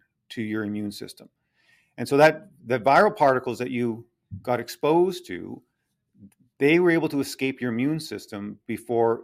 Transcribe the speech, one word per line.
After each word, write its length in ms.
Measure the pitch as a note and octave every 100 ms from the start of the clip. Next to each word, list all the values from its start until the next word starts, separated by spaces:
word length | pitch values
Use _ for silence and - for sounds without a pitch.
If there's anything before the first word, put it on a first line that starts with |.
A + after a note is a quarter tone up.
| _ _ -
to 120 | B2
your 220 | G#2+ A2
immune 280 | G#2 G#2 G#2
system. 380 | - G2+ - - _ _ _ _ _ _ -
And 100 | A#2+
so 100 | C#3+
that 320 | D#3 D#3+ - _ A#2
the 80 | B2
viral 360 | C3 D#3 G#3 -
particles 420 | C#3+ B2+ B2+ A2+
that 100 | B2+
you 360 | B2 A#2+ A2+ - _ - F#2
got 180 | B2 A#2
exposed 680 | A#2 - D3 E3+ F#3 F3 -
to, 340 | F2 F#2 - _ _ _ _ _ _ G2 _ _ -
they 220 | C#3+ E3+
were 120 | F3+ E3
able 120 | D#3
to 100 | C#3+
escape 400 | C3+ - C3+ C3
your 100 | B2
immune 280 | A2+ C#3 D#3+
system 600 | - G#2 - G#2 G#2 G2+ -
before 460 | A2 A#2+ A#2 A#2 A2+